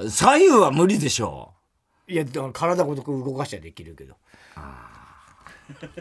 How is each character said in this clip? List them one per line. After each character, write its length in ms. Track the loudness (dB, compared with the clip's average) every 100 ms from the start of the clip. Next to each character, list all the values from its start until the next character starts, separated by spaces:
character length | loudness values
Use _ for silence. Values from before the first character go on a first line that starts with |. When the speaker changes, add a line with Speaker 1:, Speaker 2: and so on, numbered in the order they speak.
| -6
Speaker 1:
左 280 | 2 4 6
右 80 | 6
は 200 | 6 4
無 180 | 4 2
理 120 | 2
で 100 | -2
し 100 | -4
ょ 320 | -6 -8 -18 _ _ _ _ _ -8
う。 40 |
Speaker 2:
い 60 | -6
や、 60 |
だ 80 | -6 -8
か 60 | -10
ら 60 |
体 300 | -4 -2 0
ご 120 | -2 -4
と 60 |
動 340 | -8 -8 -6 -8
か 100 | -8
し 40 |
ち 80 | -12
ゃ 20 |
で 120 | -16
き 120 | -20
る 120 | -20 -20
け 80 |
ど。 120 | -20 -20 _ _ -20 -20
Speaker 1:
あ 880 | -20 -20 -20 -20 -20 -20 -20 _ -20 -20 -20 -20 -20 -20